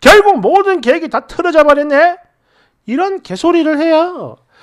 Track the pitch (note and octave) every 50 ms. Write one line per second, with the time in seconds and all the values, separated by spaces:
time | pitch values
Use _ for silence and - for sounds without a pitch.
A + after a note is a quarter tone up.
0 | - B3+ F#4 G#4+ G4+ G#4 G4 C4+ F#3 G3 D#4+ G4 G4 G4 F#4+ E4+ A#3 A#3 C#4+ E4+
1 | E4 D#4 - D#4 - - - - F4 F4 D#4 D#4+ D4 D4 C#4+ C#4+ D4 D4 C#4+ C#4
2 | D#4+ F4 F4 F#4 _ _ _ _ _ _ _ _ _ _ _ _ _ - A3+ C#4+
3 | F4+ G4 G4 F4+ - - F3+ F#3 - E4 E4 E4+ D#4+ D#4 D#4 C#4+ D#4 E4 D#4+ D#4
4 | E4 F4+ F4+ D4+ G3 B2 - - _ _ _ _